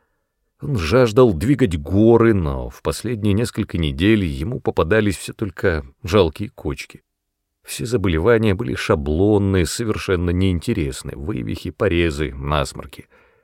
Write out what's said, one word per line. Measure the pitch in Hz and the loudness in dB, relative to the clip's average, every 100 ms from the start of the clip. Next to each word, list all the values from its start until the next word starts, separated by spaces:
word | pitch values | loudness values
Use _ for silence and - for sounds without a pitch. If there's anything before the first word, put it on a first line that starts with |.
| _ _ _ _ _ _ | _ _ _ _ _ _
Он | 143 123 | -4 -2
жаждал | 78 120 120 107 123 | 2 4 4 6 4
двигать | 80 107 147 123 80 | 4 0 2 0 0
горы, | 71 95 110 117 113 | 0 4 6 6 6
но | 101 76 65 60 | 4 0 -4 -8
в | - | -6
последние | - - 110 117 104 | -6 -4 -6 -2 0
несколько | 98 117 - 101 85 | 0 0 -4 -4 -2
недель | 78 67 98 104 | -4 0 2 2
ему | 90 67 78 - | 0 -4 -6 -6
попадались | - - 80 107 104 90 | -4 -2 2 2 0 -2
всё | - | -8
только | - 104 - 101 80 69 _ | -8 -10 -2 -2 -2 -4 _
жалкие | 87 101 82 - 101 | 0 4 4 0 -10
кочки. | - 76 67 - - _ _ _ _ _ _ | -10 -10 -8 -12 -20 _ _ _ _ _ _
Все | - - | -14 -10
заболевания | 127 113 95 80 98 117 110 | -4 -2 0 0 2 2 2
были | 98 120 | 0 -2
шаблонные, | - - 90 71 78 104 104 98 95 82 | -4 -2 -2 0 2 4 4 2 2 0
совершенно | - 113 - - 90 87 | -2 -4 -4 -2 -2 0
неинтересны: | 87 95 85 - 110 71 65 69 | 0 0 0 -2 -2 -4 -6 -12
вывихи, | - 76 117 107 95 92 | -10 -8 -8 -8 -8 -10
порезы, | - 104 85 85 71 73 | -4 0 2 2 0 -6
насморки. | 67 69 76 65 - - - - _ _ _ | -6 -4 -2 -2 -8 -16 -18 -20 _ _ _